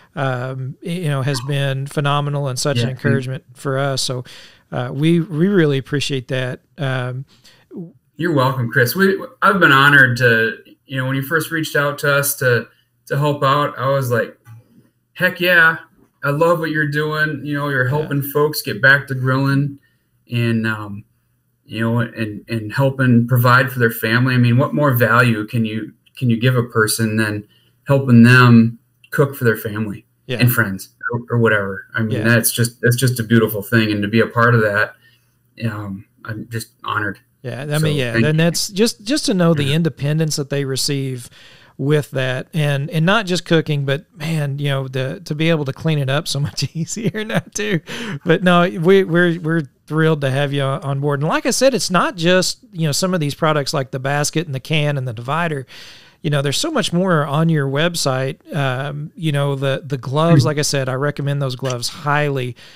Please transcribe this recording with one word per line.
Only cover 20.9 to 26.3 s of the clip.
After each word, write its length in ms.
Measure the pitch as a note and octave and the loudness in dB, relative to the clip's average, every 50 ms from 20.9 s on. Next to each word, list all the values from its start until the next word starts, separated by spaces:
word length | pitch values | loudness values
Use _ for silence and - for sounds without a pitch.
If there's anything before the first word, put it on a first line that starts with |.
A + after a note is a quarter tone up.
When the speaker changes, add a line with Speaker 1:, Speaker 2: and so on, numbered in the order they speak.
| G2+ G#2 - _ _ _ _ _ _ _ _ _ _ _ _ | -12 -14 -16 _ _ _ _ _ _ _ _ _ _ _ _
Speaker 2:
you 160 | - G2+ A2 | -12 -6 -2
know, 200 | A2+ A#2 A#2 A#2+ | -2 0 0 0
and, 440 | A2+ - - A#2 A2 G#2 G#2 - - - | -2 -4 -6 -8 -8 -8 -8 -12 -10 -8
and 240 | A2+ A2+ G#2+ G#2+ | -8 -6 -6 -6
helping 540 | - - C#3 C3+ C3+ C3+ C3 B2+ A#2+ A#2 A#2 | -2 -2 -2 0 0 0 2 4 4 4 4
provide 440 | A#2 C3 A#2+ A#2+ B2 B2 B2+ C3+ B2 | 4 2 2 4 4 4 4 4 0
for 60 | C3 B2+ | 0 0
their 120 | A#2+ A2+ | 0 0
family. 440 | - - A2+ A2 A2+ A#2+ B2+ C3 B2 | 0 -2 -2 0 2 2 2 2 2
I 40 | B2 | 4
mean, 200 | B2 A#2+ A#2 B2+ | 4 4 4 4
what 160 | D3 - - | 2 2 0
more 180 | D3+ D3 C#3+ | 0 2 2
value 540 | B2+ A#2 A#2+ G#2+ A2+ A#2+ B2 A#2+ A2 G#2 G#2+ | 2 2 4 4 4 4 4 4 2 0 -2
can 180 | - - A#2 A2+ | -4 -2 -2 -2
you, 280 | A2 A2 A2 - - - _ _ _ _ | -2 -4 -6 -8 -10 -14 _ _ _ _
can 120 | - C3+ A#2+ | -4 0 0